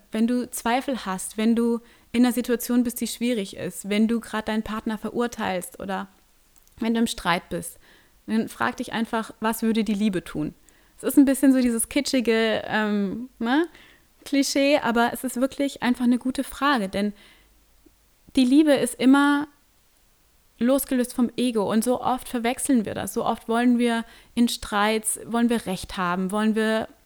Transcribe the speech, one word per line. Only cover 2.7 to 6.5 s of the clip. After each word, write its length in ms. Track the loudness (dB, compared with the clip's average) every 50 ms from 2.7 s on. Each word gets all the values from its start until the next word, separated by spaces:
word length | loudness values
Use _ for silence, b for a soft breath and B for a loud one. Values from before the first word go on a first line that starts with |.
| 0 0
bist, 180 | 0 0 -2 -4
die 60 | -6
schwierig 500 | -6 -6 -4 -2 -2 -2 -2 -4 -6 -8
ist, 320 | -8 -8 -8 -8 -10 -6 -2
wenn 200 | 0 2 2 2
du 100 | 0 -2
grad 300 | -4 -6 -8 -6 -4 -2
deinen 140 | -4 -4
Partner 360 | -4 -4 -8 -6 -6 -6 -6 -6
verurteilst 800 | -6 -6 -4 -4 -4 -4 -4 -4 -4 -4 -4 -4 -6 -8 -12 -12
oder 300 | -8 -8 -6 -8 -8 -10 _ _ _ _ _ _ _ _